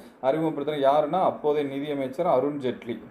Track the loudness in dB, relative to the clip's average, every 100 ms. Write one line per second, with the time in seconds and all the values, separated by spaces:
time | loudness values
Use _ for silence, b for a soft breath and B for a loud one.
0 | B B 0 0 0 -2 -4 2 4 4
1 | 4 2 0 0 0 0 0 -4 -4 -4
2 | -4 -2 2 2 2 0 -4 -4 -6 -10
3 | -12